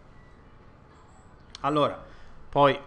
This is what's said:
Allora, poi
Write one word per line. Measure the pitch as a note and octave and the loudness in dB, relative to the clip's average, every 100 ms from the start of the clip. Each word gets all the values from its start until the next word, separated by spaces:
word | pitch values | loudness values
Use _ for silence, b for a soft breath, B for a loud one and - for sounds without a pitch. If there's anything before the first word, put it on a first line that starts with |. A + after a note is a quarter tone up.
| - - - - - - - - - - - - - - - - | -20 -20 -20 -20 -20 -20 -20 -20 -20 -20 -20 -20 -20 -20 -20 -6
Allora, | C#3 D3+ B2+ - B B B B - | -2 2 0 -2 B B B B -4
poi | C#3+ C#3+ - | 4 4 4